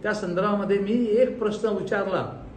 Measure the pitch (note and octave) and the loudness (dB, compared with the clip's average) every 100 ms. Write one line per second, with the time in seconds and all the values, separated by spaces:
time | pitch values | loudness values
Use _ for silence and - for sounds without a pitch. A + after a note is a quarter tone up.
0 | G#3 G#3 F3+ F3 G#3 G3+ F#3 G3+ G3 A#3+ | -2 -2 -2 0 0 0 2 0 2 0
1 | A3+ A3 B3+ - G#3+ G#3 A3 G3 F3 G#3 | 2 4 4 2 -2 0 -2 -2 -2 -2
2 | F#3+ F3 A2 - - | 0 -2 -4 -10 -14